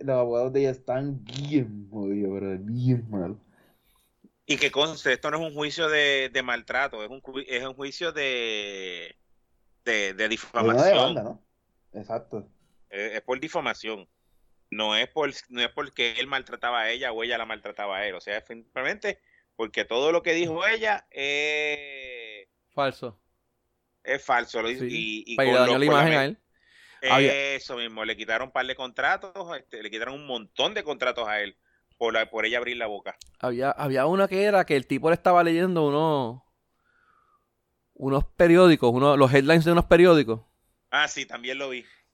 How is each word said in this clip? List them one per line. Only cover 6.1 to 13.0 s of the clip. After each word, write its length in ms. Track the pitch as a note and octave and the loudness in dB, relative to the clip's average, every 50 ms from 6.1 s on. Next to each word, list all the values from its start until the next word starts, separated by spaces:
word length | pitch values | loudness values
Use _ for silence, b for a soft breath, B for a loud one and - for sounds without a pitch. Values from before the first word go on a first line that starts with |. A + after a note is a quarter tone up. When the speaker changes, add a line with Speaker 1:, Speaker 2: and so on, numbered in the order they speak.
| C#3 C3+ C3 B2+ A#2 | 2 2 0 -2 -4
Speaker 2:
de 100 | C3+ B2+ | -4 -4
maltrato, 600 | B2 A#2+ A#2+ G#2+ - A#2+ B2+ C#3 C#3 B2+ A2 G#2+ | -2 -4 -6 -6 -4 -4 -2 -2 -2 -4 -8 -12
es 80 | G#2+ | -12
un 100 | B2+ C3+ | -14 -16
ju-, 240 | - C3+ B2+ C3+ C3+ | -18 -12 -12 -10 -8
es 180 | - C3 A#2+ C3 | -6 -6 -6 -6
un 80 | C3+ C3 | -8 -10
juicio 380 | C3 C#3 C#3 C3 - F3 E3 D#3 | -10 -12 -12 -8 -6 -6 -6 -4
de, 1040 | D3+ C#3+ C3+ B2+ B2 A#2 A2+ A2 G#2 G#2 G2+ G2+ F#2+ F#2+ F#2 F2 E2+ F2 E2 - _ _ _ _ _ _ _ _ _ _ _ _ _ _ | -4 -4 -2 -2 -2 -4 -4 -4 -6 -6 -8 -10 -10 -10 -10 -12 -12 -14 -16 -20 _ _ _ _ _ _ _ _ _ _ _ _ _ _
de, 300 | A#2+ A2+ G#2+ G2+ G2 F#2+ | -2 -2 0 -2 -2 -2
de 140 | F#2+ A2 G#2+ A2+ A2 - - - | -2 -2 -2 -2 -4 -8 -6 -2
Speaker 1:
Es 100 | A#2+ A2 | 0 2
una 180 | A2+ A#2 B2+ D#3 | 2 4 4 6
Speaker 2:
difamación. 0 | |
Speaker 1:
demanda, 380 | F#3+ G3 C#3 B2 C3 - - G#2 | 6 6 6 4 2 0 -4 -8
¿no? 240 | A#2 - - _ _ _ _ _ _ _ _ _ _ - | -8 -12 -14 _ _ _ _ _ _ _ _ _ _ -18
Exacto. 580 | G#2 G#2+ - A2+ A2 - - - G#2+ G2 - _ _ _ _ _ _ _ _ | -16 -12 -10 -10 -10 -10 -10 -12 -12 -12 -14 _ _ _ _ _ _ _ _
Speaker 2:
Es, 240 | G2 G2+ | -10 -8